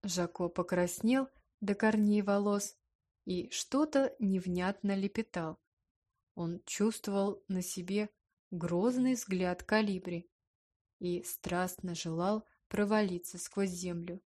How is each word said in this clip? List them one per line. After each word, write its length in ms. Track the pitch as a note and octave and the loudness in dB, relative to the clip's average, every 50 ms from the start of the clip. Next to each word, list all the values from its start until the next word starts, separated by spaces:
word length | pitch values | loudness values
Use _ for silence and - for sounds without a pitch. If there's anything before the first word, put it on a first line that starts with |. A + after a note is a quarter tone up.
| - | -6
Жако 460 | G3 F3 F3+ F3 F3 - - F#3 F3 | -4 -2 -2 -2 -2 -2 -2 -4 -2
покраснел 800 | F3 - F3 - G3 F3+ F3 F3 - - - A3 B3+ C4+ C4+ C4+ _ _ _ _ _ _ | 0 -2 -2 0 2 2 2 2 0 0 2 4 4 4 2 0 _ _ _ _ _ _
до 120 | G#3 G3 G3+ | -2 -2 0
корней 480 | G3+ - A3 G#3+ G#3+ G#3 G#3 G#3 G#3 | 2 4 4 4 6 4 6 4 4
волос 560 | G3+ G3+ G3+ G3+ G3+ G#3 G3+ G3+ G3+ - - _ _ _ _ _ _ _ _ _ _ | 4 4 2 2 4 2 2 0 0 -4 -10 _ _ _ _ _ _ _ _ _ _
и 260 | - F#3 F3+ - - | -4 -4 -4 -4 -6
что-то 680 | - - - - - C4+ D#4 D4+ - C#4 C4+ C4 - - | -6 -8 -6 0 2 2 2 4 4 2 2 2 0 0
невнятно 760 | A3+ G3 F#3+ F#3+ F3 F#3 F3 F3 F3+ F#3+ G3+ - - G3+ G3 | 0 2 2 2 0 0 -2 0 0 0 -2 0 0 0 0
лепетал. 640 | G3 F#3+ G3+ - - A3 _ - F3+ E3 D#3+ D#3+ _ _ _ _ _ _ _ _ _ _ _ _ _ _ _ _ | 2 0 -2 -2 -2 -6 _ -4 -6 -4 -4 -8 _ _ _ _ _ _ _ _ _ _ _ _ _ _ _ _
Он 260 | - E3+ E3 F3 - - | -6 -4 -4 -4 -6 -8
чувствовал 760 | - - - G#3 A3+ A3 - - - G3 G3+ G3 G3+ G3 - _ | -10 -2 0 0 0 0 -2 -6 -2 0 0 0 0 -2 -6 _
на 140 | _ F#3+ F#3 | _ -4 -4
себе 480 | F3+ - - F#3+ F3 F3+ G3 G#3 G#3 G#3 _ _ _ _ _ _ _ _ | -2 -4 -6 -8 -6 -2 -2 -2 -2 -2 _ _ _ _ _ _ _ _
грозный 600 | - F3 E3+ E3+ F3 F3 G3 B3 B3 B3+ B3 B3+ B3+ | -8 -6 -2 0 0 2 2 2 2 2 2 2 2
взгляд 500 | A#3 - - F#3 F3+ F#3 F3+ F3+ F3 - | 0 -2 -4 -2 0 0 0 -2 -4 -2
Колибри 680 | - G#3+ G#3+ A3 G#3 G3 F#3 F#3+ F#3 F3 E3+ F3+ _ _ _ _ _ _ _ _ _ _ _ _ _ _ _ | 2 2 2 4 2 0 -2 -4 -4 -6 -6 -8 _ _ _ _ _ _ _ _ _ _ _ _ _ _ _
и 240 | - F3+ F3 F3 F3 | -4 -2 -2 -2 -4
страстно 720 | - - - - F#3 F#3 F3 F#3 F3+ - - - F3+ E3+ | -8 -12 -8 -6 -2 0 0 0 -2 -4 -8 -8 -6 -6
желал 500 | E3+ - E3+ D#3+ E3 F3 F#3+ G#3+ A3 - _ _ _ _ | -6 -4 -4 -2 0 0 2 0 0 -2 _ _ _ _
провалиться 680 | _ - G3 G#3 G3+ G#3+ G#3+ G#3+ F#3+ F3+ F3 - - - | _ 0 0 2 4 4 2 2 2 0 -4 -8 -10 -12
сквозь 320 | F3 - - - G3+ G3 F#3+ | -10 -12 -6 -2 -2 -2 -2
землю. 520 | F3+ F3 F3+ F3+ F3 E3+ E3+ F3 E3+ F#3 _ | -2 -6 -6 -6 -6 -6 -6 -8 -10 -10 _